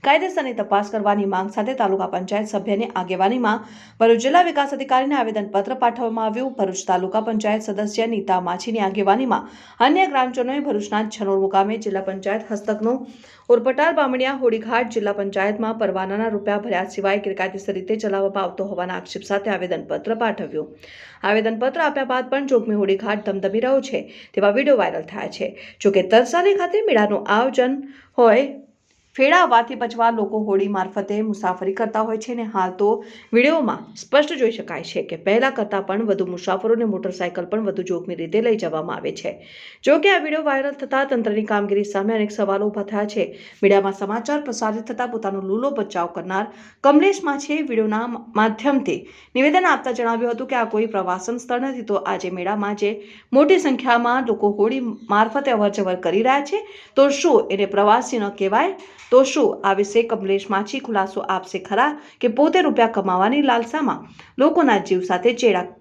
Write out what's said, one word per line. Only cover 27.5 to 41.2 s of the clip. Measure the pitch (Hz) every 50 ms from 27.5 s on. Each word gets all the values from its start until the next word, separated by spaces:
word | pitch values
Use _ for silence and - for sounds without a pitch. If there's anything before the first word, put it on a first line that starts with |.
| 262 - 247 254 269 277 - - - - - _ _
હોય, | - 240 226 202 247 285 285 - - - _ _ _ _ _ _ _ _ _ _
ફેડાવાથી | - 269 277 330 359 349 285 247 233 233 240 262 220
બચવા | 240 226 220 233 226 233
લોકો | 226 220 208 - 214 214
હોડી | 214 208 196 196 196 196
મારફતે | 202 190 185 190 - 214 196 202 208 214
મુસાફરી | 220 220 208 208 - 185 185 185 185 190 196
કરતા | 196 226 214 220 220 220 226
હોય | 220 220
છે | 220 254 240
અને | 233 226 214
હાલ | 220 226 185 185 185
તો | - 202 208 233 - - - - - - _
વીડિયોમાં | - 233 254 294 330 320 269 202 131 - - - -
સ્પષ્ટ | - - _ - 285 294 294 339
જોઈ | 262 254 226
શકાય | 226 214 - - 170 143 165
છે | - - 180 - -
કે | 165 160 -
પહેલા | 196 202 233 262 269
કરતાં | 262 - 208 208 208 196 190
પણ | - 190 208 226
વધુ | 208 196 196 185 175
મુસાફરોને | 180 175 - 196 185 190 220 220 233 226 233
મોટરસાયકલ | 214 190 185 - 185 185 - 185 175 175 185 175 175
પણ | 208 220 226
વધુ | 196 196 190 180 -
જોખમી | 185 170 180 190 175 160
રીતે | 165 165 185 220
લઈ | 226 240 220 214
જવામાં | 190 160 160 156 156 170 127 -
આવે | - 147
છે. | - - - - - - - - - - - - - _
જો | - 254 294 320
કે | 302 392
આ | 381 359
વીડિયો | 294 311 302 320 302
વાયરલ | 294 277 269 269 285 277 277
થતાં | 269 - 277 269 277 277
તંત્રની | 269 233